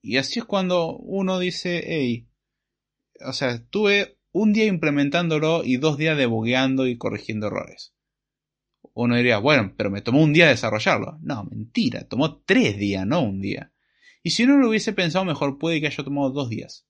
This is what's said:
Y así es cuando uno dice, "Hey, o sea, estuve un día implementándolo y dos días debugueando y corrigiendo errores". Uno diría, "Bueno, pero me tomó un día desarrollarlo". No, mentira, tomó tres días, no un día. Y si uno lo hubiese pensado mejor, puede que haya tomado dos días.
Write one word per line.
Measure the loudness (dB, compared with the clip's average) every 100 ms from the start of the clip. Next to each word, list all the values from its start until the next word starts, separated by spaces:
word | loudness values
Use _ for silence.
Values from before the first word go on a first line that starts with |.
Y | -2 -4
así | -2 -6
es | -4
cuando | -2 0 0 -2 -6
uno | -8 -4 -2 -2
dice, | -4 -4 -4 -4 -4
"Hey, | -2 -2 -4 -8 _ _ _ _ _ _ _ _ _ -12
o |
sea, | -4 -4
estuve | -4 -6 0 2 2 0 _ _
un | 0 2
día | 4 2
implementándolo | 2 0 2 2 2 0 0 2 0
y | 0 2
dos | 2 2
días | 0 2
debugueando | 2 0 0 2 2 2 0
y | -2
corrigiendo | -6 -6 -6 -6 -4
errores". | -6 -8 -16 -20 _ _ _ _ _ _ _ _ _ -16
Uno | -4 0 2
diría, | 2 2
"Bueno, | 4 2 2 -4
pero | -4
me | -4
tomó | 0 4
un | 4
día | 6 6
desarrollarlo". | 4 0 -2 0 0 -2 -10
No, | -8 -8 -8
mentira, | -12 -6 -2 -2 -4 -8
tomó | -2 -2 -4
tres | 0 2 2 0
días, | -2 -2 0
no | 0
un | 0 -2
día. | -6 -8 -10 _ _ _ _ _
Y | -6
si | 2
uno | 4 6
lo | 4
hubiese | 2 -2
pensado | -2 0 0
mejor, | -2 -2 -2 -2
puede | -2 -2
que | -2
haya | -6
tomado | -6 -2 -2
dos | -2 -4
días. | -6 -10 -18 _